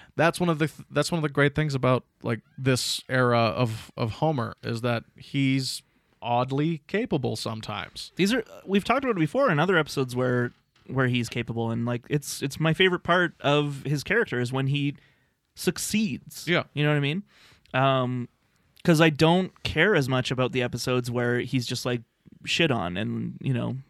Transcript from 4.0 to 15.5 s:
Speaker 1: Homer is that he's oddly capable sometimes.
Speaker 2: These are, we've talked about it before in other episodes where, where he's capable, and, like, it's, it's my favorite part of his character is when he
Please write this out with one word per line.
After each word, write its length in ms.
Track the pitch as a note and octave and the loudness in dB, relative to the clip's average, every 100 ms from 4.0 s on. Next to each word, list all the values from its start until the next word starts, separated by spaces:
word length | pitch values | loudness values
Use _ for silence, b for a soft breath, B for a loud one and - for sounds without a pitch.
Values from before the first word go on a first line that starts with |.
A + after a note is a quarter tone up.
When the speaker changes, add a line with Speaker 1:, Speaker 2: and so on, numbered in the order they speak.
| A#2 | -6
Speaker 1:
Homer 420 | - D#3 C#3+ A2 - | 0 0 0 -4 -6
is 180 | A#2 A#2 | -6 -4
that 220 | A#2+ A#2 - - | -2 -4 -6 -20
he's 680 | - C#3+ C3+ C3+ B2+ - _ _ _ _ | -6 0 2 2 -2 -8 _ _ _ _
oddly 600 | A#2 A#2+ B2+ C3+ D#3 E3 - | -2 0 0 -2 -2 -4 -4
capable 480 | G3 A#3+ D#3+ A#2+ A2 | -4 -2 -2 -2 -4
sometimes. 760 | A2+ A2+ G#2+ G#2 E2 - - - | -8 -8 -8 -8 -10 -12 -14 -2
Speaker 2:
These 180 | G3 | 0
are, 100 | B3+ - - E3 | 0 -4 -16 -2
we've 180 | G3 | 0
talked 200 | - B3 | 2 0
about 120 | C4+ G3 | 2 0
it 20 | |
before 300 | D#3 B3+ C#4 | 0 2 2
in 80 | D3+ | 4
other 180 | F3 F3 | 4 2
episodes 380 | C#3+ - C3 B2 | 2 -2 -2 -2
where, 360 | B2+ B2 A#2+ - _ _ - | 0 0 -2 -8 _ _ -6
where 200 | B2+ B2+ | 0 0
he's 220 | B2 A#2 | 0 -2
capable, 400 | B2 A#2 A2+ A2+ | -6 -6 -4 -2
and, 140 | A#2 A#2 | -2 -4
like, 180 | B2 - | -4 -2
it's, 320 | D3 - - | -4 -4 -6
it's 180 | C#3 - | -6 0
my 140 | D#3+ | 0
favorite 300 | D#3 F#3 F3 | 4 2 2
part 300 | - F3+ F3 - | 2 2 2 0
of 420 | C#3 D3 D3 C#3 | 2 2 0 -4
his 200 | C3+ D3 | -4 -4
character 360 | - G#3 A3 B2 | 0 0 0 -2
is 120 | B2 | -2
when 140 | C3 C3+ | -2 0
he 280 | C#3+ C#3+ C#3+ b b b b _ | 0 -2 -6 b b b b _